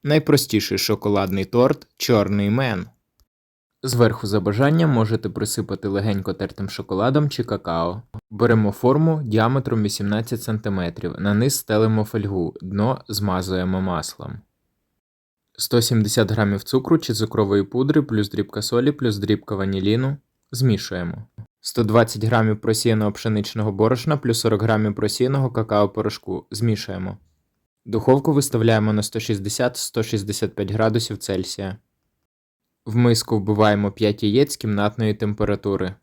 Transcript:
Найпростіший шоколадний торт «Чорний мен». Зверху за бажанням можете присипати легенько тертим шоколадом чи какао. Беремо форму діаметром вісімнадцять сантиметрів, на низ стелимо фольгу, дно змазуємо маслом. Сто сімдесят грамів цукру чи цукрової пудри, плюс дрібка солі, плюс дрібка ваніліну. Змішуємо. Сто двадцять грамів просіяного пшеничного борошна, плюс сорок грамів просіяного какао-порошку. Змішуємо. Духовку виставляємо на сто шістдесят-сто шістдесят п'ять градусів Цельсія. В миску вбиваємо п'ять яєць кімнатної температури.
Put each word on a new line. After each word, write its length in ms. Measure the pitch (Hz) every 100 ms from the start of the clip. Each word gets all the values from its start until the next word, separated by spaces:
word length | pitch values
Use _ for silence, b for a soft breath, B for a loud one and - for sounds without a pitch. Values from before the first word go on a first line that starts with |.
Найпростіший 720 | 143 151 147 147 - 107 - 95
шоколадний 680 | - 104 107 101 98 95 95
торт 420 | 120 127 - - _
«Чорний 520 | - 113 95 101 101
мен». 380 | 117 135 95 - _ _ _ _ _ _ _ _ _
Зверху 440 | 131 120 113 113 104
за 120 | 104
бажанням 500 | 95 104 139 160 165
можете 400 | 120 107 113 101
присипати 580 | - 107 - 92 95 104
легенько 460 | 98 107 98 95
тертим 360 | 92 95 - 98
шоколадом 600 | - - 95 117 135 147
чи 140 | -
какао. 600 | 117 104 - 82 85 101 - 107 _
Беремо 420 | 107 117 113 104
форму 500 | 98 123 143 160 156
діаметром 600 | 127 107 113 135 131 113
вісімнадцять 600 | 104 - 101 104 113 113
сантиметрів, 760 | - 110 110 95 87 - 87 -
на 140 | 98
низ 220 | 104 127 -
стелимо 500 | - 107 110 110 107
фольгу, 500 | 110 101 95 82 -
дно 420 | 92 98 110 135 -
змазуємо 760 | 98 101 92 92 92 92 92
маслом. 600 | 95 85 - - 71 - _ _ _ _ _ _ _ _ _ _ _ -
Сто 240 | - 120
сімдесят 500 | 113 117 104 120 131
грамів 320 | 107 101 98
цукру 340 | - 131 131 160
чи 160 | -
цукрової 500 | 107 110 - 98 101
пудри, 380 | 98 120 139 151
плюс 280 | 139 110 101
дрібка 320 | - 98 104
солі, 300 | 107 120 131
плюс 260 | 143 123 101
дрібка 380 | 101 104 - 98
ваніліну. 640 | 98 98 95 117 131 143 _ _ _
Змішуємо. 760 | 120 131 98 - 90 87 98 - - - _
Сто 220 | - -
двадцять 400 | 107 113 113 110
грамів 380 | 110 117 110 107
просіяного 500 | - 110 120 110 104
пшеничного 600 | 101 113 107 104 113 107
борошна, 460 | 98 110 123 151 139
плюс 220 | 120 117
сорок 220 | 117 107
грамів 340 | 110 110 107 104
просіяного 560 | 107 - 127 139 131
какао-порошку. 960 | 117 110 104 101 110 107 - - 92 _
Змішуємо. 680 | 107 117 104 - 92 92 101 _ _ _ _ _ _ -
Духовку 480 | 110 127 135 147
виставляємо 600 | 143 139 117 113 110 107
на 100 | 107
сто 160 | 104 113
шістдесят-сто 840 | - 104 98 - 123 - - 120
шістдесят 520 | 110 107 101 101 104 -
п'ять 160 | 95
градусів 460 | 107 113 113 113 101
Цельсія. 600 | - 95 92 - 98 101 _ _ _ _ _ _ _ _ _ _ -
В 100 | 113
миску 420 | 120 113 - 110
вбиваємо 520 | 98 104 107 101 101
п'ять 320 | - 107 107
яєць 340 | 107 113 143 -
кімнатної 560 | 110 101 104 104 110
температури. 840 | 104 107 104 104 101 101 98 92 98